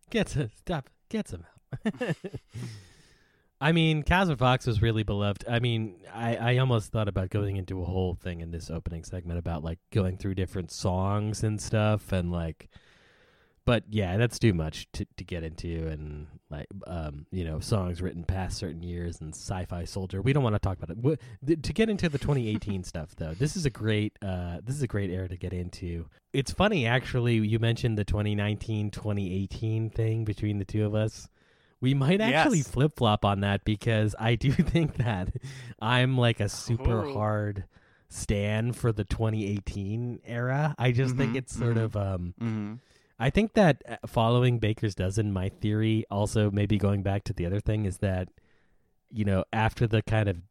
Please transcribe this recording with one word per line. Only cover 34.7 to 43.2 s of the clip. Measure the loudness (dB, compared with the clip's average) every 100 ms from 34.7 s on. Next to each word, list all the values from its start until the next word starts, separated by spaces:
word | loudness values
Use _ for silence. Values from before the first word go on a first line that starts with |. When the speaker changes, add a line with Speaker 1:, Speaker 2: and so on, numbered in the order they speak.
| 2 2 0
Speaker 1:
that | -2 -2 -4 -6 -12 -14 -16 -6
I'm, | 2 4 4 4
like, | 4 4
a | 0
super | -2 -2 0 2 2 0
Speaker 2:
Oh. |
Speaker 1:
hard | -2 0 0 -2 -4 -10 _ _ _ _
stan | -8 -2 0 0 0 0
for | 0 0
the | 0
twenty | -2 0 0 0 0
eighteen | -2 -4 -6 -4 -4 -4 -8 -8
era. | -4 -2 0 0 0
I | 2
just | 4 2 2
think | 0
Speaker 2:
Mm-hmm, | 0
Speaker 1:
it's | -4 -2
sort | 0 2
Speaker 2:
mm-hmm. |
Speaker 1:
of, | 0 0
um, | -2 -2 -4 -6
Speaker 2:
Mm-hmm. | -4 -4 -6 -10 -16 _ _ -2